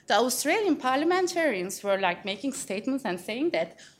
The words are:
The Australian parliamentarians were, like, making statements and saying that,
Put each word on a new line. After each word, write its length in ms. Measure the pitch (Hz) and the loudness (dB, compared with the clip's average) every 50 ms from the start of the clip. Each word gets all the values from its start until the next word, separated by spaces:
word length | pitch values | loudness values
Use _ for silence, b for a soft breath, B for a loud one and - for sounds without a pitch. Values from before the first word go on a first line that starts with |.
| B | B
The 120 | - - 208 | 2 2 4
Australian 580 | 240 254 247 - - 285 349 440 427 370 285 | 4 2 0 0 0 0 2 2 2 2 0
parliamentarians 1080 | - - 254 262 277 311 339 359 370 370 339 349 349 330 294 220 185 180 196 196 - - | 0 0 0 0 2 2 2 2 2 2 0 0 2 2 2 2 0 -2 -4 -6 -4 -2
were, 140 | 202 196 190 | 0 0 2
like, 280 | 196 180 175 180 - | 2 2 0 0 -4
making 280 | 196 196 202 - 277 240 | -6 -6 -4 -4 -6 -6
statements 520 | - - - 185 208 226 262 269 269 269 | -6 -6 -6 -6 -4 -2 -2 -4 -2 -2
and 140 | 208 180 175 | -4 -4 -4
saying 300 | - - 214 247 302 339 320 | -6 -6 -4 -2 -2 0 0
that, 260 | 160 170 170 - B B B B B | 0 -2 -2 -6 B B B B B